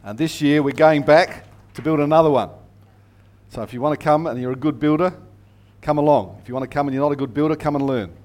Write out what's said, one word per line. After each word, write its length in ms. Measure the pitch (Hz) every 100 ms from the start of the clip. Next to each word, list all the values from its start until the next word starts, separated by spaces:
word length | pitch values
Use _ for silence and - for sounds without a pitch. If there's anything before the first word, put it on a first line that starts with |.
And 160 | - 110
this 240 | 160 -
year 220 | 147 147
we're 80 | 139
going 320 | 139 156 151
back 400 | 139 156 185 - - - -
to 80 | -
build 180 | 127 156
another 320 | 147 160 160
one. 180 | 135 98 - - _ _ _ _ _ - _ -
So 120 | -
if 120 | 107
you 80 | 123
want 180 | 143 147
to 20 |
come 240 | 160 151 165
and 140 | 123
you're 120 | 127
a 20 | 131
good 240 | 151 147
builder, 340 | 151 151 180 175 - - - _ _ -
come 160 | - 151
along. 400 | 151 139 95 101
If 60 | -
you 60 |
want 100 | 127
to 100 | 127
come 140 | 143 143
and 80 | 135
you're 80 |
not 80 | 147
a 60 | 143
good 160 | 139
builder, 240 | 113 156 156
come 180 | 156 143
and 100 | 139
learn. 280 | 131 92 82